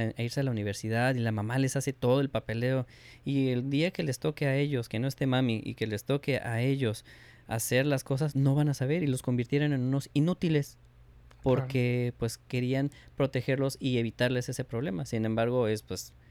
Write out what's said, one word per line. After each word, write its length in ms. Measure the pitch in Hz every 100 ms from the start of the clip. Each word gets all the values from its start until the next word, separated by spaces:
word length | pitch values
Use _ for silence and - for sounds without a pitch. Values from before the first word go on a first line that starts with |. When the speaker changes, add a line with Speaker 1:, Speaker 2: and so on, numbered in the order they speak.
| 113 -
Speaker 1:
a 40 |
irse 200 | 117 143
a 20 |
la 80 | 135
universidad 640 | 113 104 95 110 113 127 131
y 40 |
la 120 | 113
mamá 260 | 107 107 131
les 180 | 135 139
hace 160 | 139
todo 260 | 131 123 135
el 100 | 135
papeleo. 560 | 113 - 113 123 131 123 - - -
Y 260 | - 139 131
el 200 | 123 135
día 220 | 139 170
que 120 | -
les 160 | 156 127
toque 280 | 156 147 143
a 80 | 135
ellos, 320 | 143 135 117
que 100 | 110
no 80 | 135
esté 200 | - 135
mami, 340 | 127 127 110
y 120 | - -
que 120 | 110
les 160 | 104
toque 340 | - 139 - 131
a 220 | 117 117
ellos 440 | 127 139 120 104 - - - - -
hacer 380 | 113 - 127 143
las 180 | 135
cosas, 320 | - 135 151 135
no 180 | 135
van 140 | 139 147
a 40 |
saber 280 | 139 151 170
y 60 | 156
los 140 | 127
convirtieron 500 | - 123 120 143 147
en 80 | 135
unos 280 | 123 139 -
inútiles. 640 | 143 160 180 175 147 139 - - - - - -
Speaker 2:
Claro. 120 | -
Speaker 1:
Porque, 680 | 131 127 131 131 123 123 123 -
pues, 200 | 113 -
querían 540 | - 127 123 131 143 - - -
protegerlos 600 | 139 131 131 135 135 -
y 180 | 135 123
evitarles 520 | 117 - 123 127 123
ese 140 | 127 127
problema. 400 | 117 156 180 131
Sin 200 | 113 110
embargo, 420 | 110 117 127 110
es, 140 | 107
pues, 320 | - 92 - - -